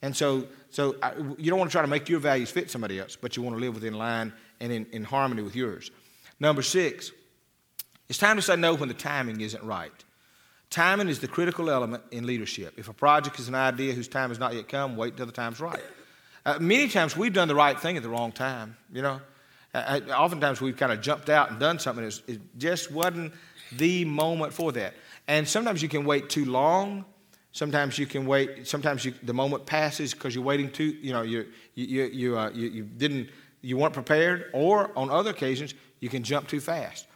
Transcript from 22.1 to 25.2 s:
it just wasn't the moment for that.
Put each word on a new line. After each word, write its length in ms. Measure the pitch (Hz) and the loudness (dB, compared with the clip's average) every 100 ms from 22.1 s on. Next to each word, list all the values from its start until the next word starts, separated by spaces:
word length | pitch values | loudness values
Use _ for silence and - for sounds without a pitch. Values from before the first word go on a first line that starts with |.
| 104 - | -8 -10
it 140 | 110 95 120 | -12 -12 -4
just 320 | 156 175 - | -2 -2 -2
wasn't 420 | 147 180 170 160 - - - - | 0 0 0 -8 -12 -20 -20 -10
the 320 | 123 165 180 | 0 2 2
moment 480 | 160 147 160 165 147 | 0 2 0 0 -4
for 180 | 120 165 | -2 -2
that. 220 | 120 95 - - - | -2 -6 -8 -20 -10